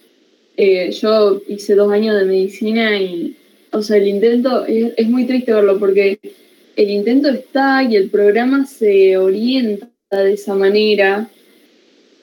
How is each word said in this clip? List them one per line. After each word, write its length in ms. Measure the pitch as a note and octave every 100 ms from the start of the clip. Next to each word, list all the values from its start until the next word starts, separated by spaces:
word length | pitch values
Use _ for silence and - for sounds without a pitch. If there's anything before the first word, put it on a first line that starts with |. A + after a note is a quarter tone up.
| _ _ _ _ _ -
eh, 340 | G3 F#3 F3+
yo 500 | - G#3+ A3 G#3 G3 -
hice 280 | G#3 - G3+
dos 160 | G#3
años 260 | G#3 A3 G#3
de 80 | F#3+
medicina 720 | F#3+ G3 - G#3+ A3+ A3 G#3
y, 340 | F#3 F3 D#3 - _ _ _
o 100 | G#3+
sea, 160 | G#3+ G#3
el 100 | G3+
intento, 580 | G3+ A3+ A#3+ B3+ - -
es, 280 | A3+ A#3 A3+
es 140 | A3+
muy 160 | B3 B3
triste 280 | B3+ A#3+
verlo, 240 | G#3+ G3+ G3
porque 380 | G3 G3 G3 G3+ G3+ - _ _ _ -
el 120 | G3+
intento 400 | G3+ G#3 C4+ D4
está 540 | A#3 - C4+ C4+ C4+
y 120 | C4 G#3+
el 140 | F#3+
programa 560 | A3 G3+ G#3+ B3 C4+ C4+
se 520 | - G#3+ G3 F#3+ F#3+
orienta 720 | F#3+ G3+ A#3+ C4 A3+ G3+ - _ _
de 220 | G3 G3
esa 220 | G3+ G#3 G3
manera, 760 | G3 G#3 G#3+ G3+ G3 G3+ A3+ _ _ _ _ _ _ _ _ _